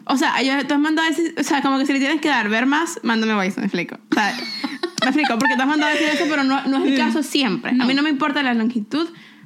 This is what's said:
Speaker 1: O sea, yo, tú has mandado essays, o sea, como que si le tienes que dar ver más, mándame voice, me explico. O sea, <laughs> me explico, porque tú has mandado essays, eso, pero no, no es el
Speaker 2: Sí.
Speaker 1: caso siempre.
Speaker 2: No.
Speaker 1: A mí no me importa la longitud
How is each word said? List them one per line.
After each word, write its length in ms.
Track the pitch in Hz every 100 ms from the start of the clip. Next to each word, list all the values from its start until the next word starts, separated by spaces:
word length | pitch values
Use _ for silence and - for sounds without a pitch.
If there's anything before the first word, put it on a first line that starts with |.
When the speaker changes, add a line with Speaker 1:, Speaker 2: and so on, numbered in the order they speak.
| -
Speaker 1:
O 100 | 254
sea, 220 | 330 -
yo, 80 | 262 277 269
tú 80 | 285
has 40 |
mandado 300 | 302 320 320
essays, 240 | 311 330 330
o 40 |
sea, 180 | - 285
como 160 | 269 269
que 80 | 277
si 60 |
le 60 | 277
tienes 220 | 277 311
que 60 | 302
dar 180 | 262 208
ver 180 | 220 254
más, 320 | 294 330 -
mándame 300 | 233 226 220
voice, 260 | 214 185 -
me 60 | 196
explico. 300 | 180 165 - -
O 20 |
sea, 220 | 240 202 - - - -
<laughs> 320 | 277 349 -
me 40 | 330
explico, 300 | 285 269 226
porque 160 | 294 254
tú 60 |
has 40 | 269
mandado 240 | 302 302
essays, 220 | 294 311 294
eso, 100 | 311
pero 140 | 302
no, 200 | 269 269 262
no 100 | 269
es 60 |
el 120 | 269 269
Speaker 2:
Sí. 60 |
Speaker 1:
caso 220 | 233 233
siempre. 480 | - - 247 180 247
Speaker 2:
No. 100 | 247
Speaker 1:
A 40 | 247
mí 80 | 269
no 80 |
me 80 | 302
importa 320 | 269 302 294
la 100 | 262
longitud 540 | 233 220 233 202 285 339 - - -